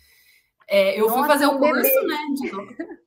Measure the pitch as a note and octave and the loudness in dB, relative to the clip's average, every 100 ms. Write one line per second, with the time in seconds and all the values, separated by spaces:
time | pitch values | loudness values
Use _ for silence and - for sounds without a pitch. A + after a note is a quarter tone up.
0 | _ _ _ _ _ _ - G3 G3 G3+ | _ _ _ _ _ _ -2 0 2 0
1 | A3 B3 D4 C#4+ C#4+ C#4 D4 B3+ C4 C4 | 0 2 2 2 2 2 0 2 2 2
2 | E4+ D4+ D4+ - C#4+ G3 - B3 F4 E4 | 0 -4 -6 -8 -8 -10 -14 -14 -16 -16